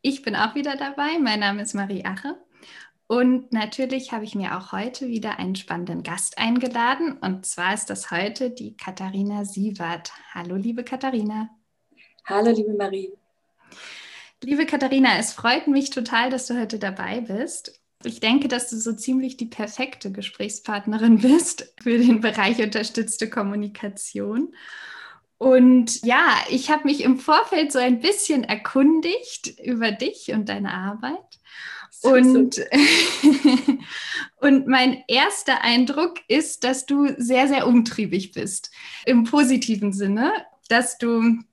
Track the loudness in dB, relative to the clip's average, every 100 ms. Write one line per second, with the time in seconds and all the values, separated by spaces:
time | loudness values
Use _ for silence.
0 | -4 -4 -6 -2 -2 -2 -6 -6 -8 -6
1 | -4 0 0 0 -2 -4 -8 -8 -6 -6
2 | -8 -8 -10 -12 _ _ -20 -20 -20 _
3 | _ 2 2 2 -2 -4 -4 -4 -4 -4
4 | -6 -10 -8 -8 -6 -8 -8 -8 -8 -10
5 | -8 -6 -6 -6 -6 -8 -8 -8 -8 -8
6 | -8 -8 -8 -4 -2 0 -2 -2 -2 -2
7 | -4 -4 -8 -6 -10 -6 -4 -4 -8 -10
8 | -6 -6 -6 -6 -8 -8 -16 -14 -16 -10
9 | -8 -6 -6 -6 -8 -6 -6 -6 -8 -8
10 | -12 -20 -18 -14 -8 -6 -4 -6 -8 -8
11 | -4 -4 -4 -6 -10 _ _ _ _ _
12 | _ _ -4 0 2 2 0 -2 -4 -6
13 | -8 -16 _ _ _ _ _ -20 -20 -20
14 | -20 -20 -20 _ -4 -2 0 0 0 4
15 | 4 4 -2 -2 0 0 2 0 0 -6
16 | -2 -2 0 -4 -4 -6 -4 -6 -6 -6
17 | -6 -6 -6 -6 -8 -10 -16 _ _ _
18 | -12 -4 2 2 2 -4 -6 -6 -6 -6
19 | -2 -2 -2 -8 -12 -8 -10 -8 -10 -8
20 | -12 -10 -12 -10 -10 -10 -8 -6 -4 2
21 | 6 6 8 4 4 -8 -14 _ 0 4
22 | 6 4 2 0 0 0 -2 -2 -4 -4
23 | -6 -6 -6 -4 -4 -4 -8 -10 -12 -12
24 | -12 -8 -6 -4 -6 -10 -20 -18 -18 -18
25 | -20 -20 _ _ 6 8 8 8 4 -2
26 | 2 4 4 2 0 -4 0 0 0 0
27 | 2 2 4 2 4 0 0 0 2 2
28 | 2 0 0 -2 0 -6 -2 4 4 4
29 | 0 -4 -8 -14 -14 -10 -6 -2 -2 -2
30 | -6 -8 -6 -4 -4 -6 -6 -6 -8 -8
31 | -8 -10 _ _ _ -20 -18 -18 -20 -2
32 | 6 8 8 6 4 0 0 4 6 4
33 | 0 4 4 6 4 4 2 -2 -4 -12
34 | -10 -10 -10 _ 4 4 6 4 4 2
35 | 0 2 2 0 -2 0 2 4 2 2
36 | -2 -4 0 0 0 -4 -2 -2 0 2
37 | 2 0 2 4 4 2 4 4 4 -2
38 | -2 -2 -4 -10 -8 -8 -12 -20 -18 -6
39 | 2 4 4 4 4 2 0 -2 -2 -2
40 | -2 0 0 -2 -8 _ _ 2 2 -4
41 | -2 2 2 2 -2